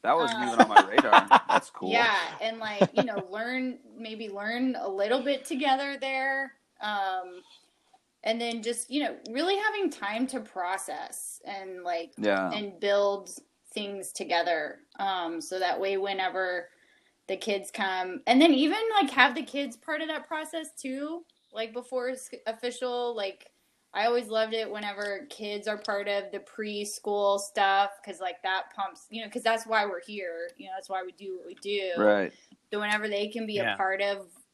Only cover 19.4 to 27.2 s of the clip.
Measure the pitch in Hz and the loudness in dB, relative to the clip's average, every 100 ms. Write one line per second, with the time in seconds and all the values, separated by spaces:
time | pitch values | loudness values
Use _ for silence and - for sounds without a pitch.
19.4 | 277 277 285 - - 311 320 302 - 311 | -6 -6 -6 -8 -6 -6 -4 -6 -6 -8
20.4 | 311 330 320 - 269 262 294 339 339 _ | -6 -8 -8 -10 -8 -6 -6 -8 -12 _
21.4 | _ 208 226 226 247 254 247 254 - - | _ -8 -6 -6 -6 -4 -4 -6 -10 -10
22.4 | - 220 247 240 254 247 240 226 196 190 | -8 -4 -6 -4 -4 -2 -2 -2 -6 -8
23.4 | - _ _ _ _ 196 220 247 220 220 | -20 _ _ _ _ 0 2 2 2 0
24.4 | 220 226 214 208 208 202 208 196 - - | 2 0 -2 -4 -6 -4 -4 -6 -8 -10
25.4 | 214 208 208 208 214 202 202 202 196 202 | -6 -4 -4 -4 -2 -2 0 -2 -2 -10
26.4 | - - 214 208 208 - - 208 | -10 -10 -6 -6 -6 -6 -2 2